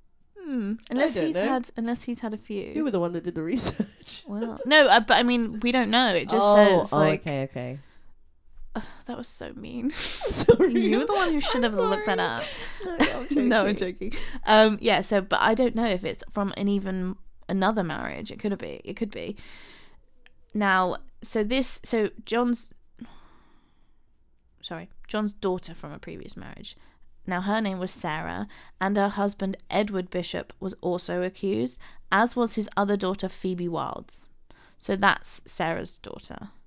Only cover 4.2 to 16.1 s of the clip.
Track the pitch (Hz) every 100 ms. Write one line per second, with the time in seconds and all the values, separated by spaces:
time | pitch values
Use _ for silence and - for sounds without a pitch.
4.2 | 285 208 233 - 277 302 262 226 214 190
5.2 | 240 240 226 220 240 254 220 233 240 175
6.2 | - - 202 208 208 180 - 151 156 156
7.2 | 165 139 135 131 123 139 - - - -
8.2 | - _ - - - 220 - - - 240
9.2 | 240 - - - - 240 254 - - -
10.2 | 571 - - - 359 233 214 220 427 403
11.2 | 349 302 - 440 240 214 - 214 302 -
12.2 | 175 - 605 - - - 370 339 302 254
13.2 | 254 285 247 214 196 208 180 185 196 -
14.2 | - - - 214 220 208 226 180 190 202
15.2 | 196 - 214 226 247 220 233 185 175